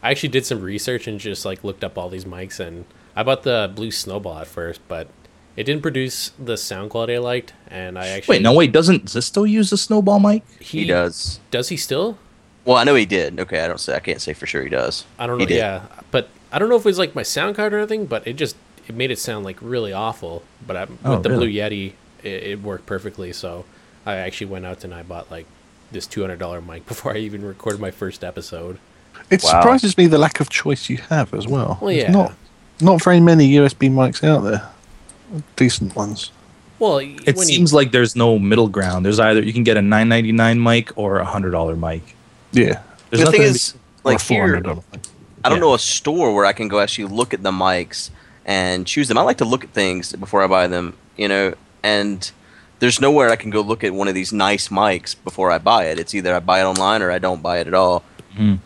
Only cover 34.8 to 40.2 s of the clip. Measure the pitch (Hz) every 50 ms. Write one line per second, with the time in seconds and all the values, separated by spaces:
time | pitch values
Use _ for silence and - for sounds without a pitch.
34.8 | _ _ - - - _ - _ _ - 214 156 147 _ _ - 131 123 - -
35.8 | - 98 - - 104 104 104 - - - _ _ _ _ - _ _ _ - _
36.8 | 226 214 160 139 135 143 143 - - 160 135 185 185 165 160 170 175 156 147 147
37.8 | 139 123 110 127 120 113 - 120 120 117 113 107 98 98 110 113 117 107 95 101
38.8 | 95 90 90 92 90 98 104 107 113 110 110 110 104 107 110 120 117 117 110 107
39.8 | 98 101 107 107 110 113 117 117